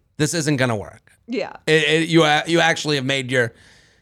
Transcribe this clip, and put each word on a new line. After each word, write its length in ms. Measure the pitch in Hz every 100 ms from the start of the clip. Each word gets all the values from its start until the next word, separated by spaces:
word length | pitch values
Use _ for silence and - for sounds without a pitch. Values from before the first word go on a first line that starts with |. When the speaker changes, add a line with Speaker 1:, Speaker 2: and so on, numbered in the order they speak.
| _ -
Speaker 1:
This 160 | 147
isn't 260 | 170 147 143
gonna 180 | 127 110
work. 340 | 78 - _ _ -
Speaker 2:
Yeah. 280 | 233 - - -
Speaker 1:
It, 160 | 156 147
it, 200 | 160 165
you, 140 | 165
a-, 220 | 156 151 151
you 140 | 165
actually 340 | 165 160 151
have 100 | 147
made 280 | 131 139 127
your 200 | 127 117 - - - _ _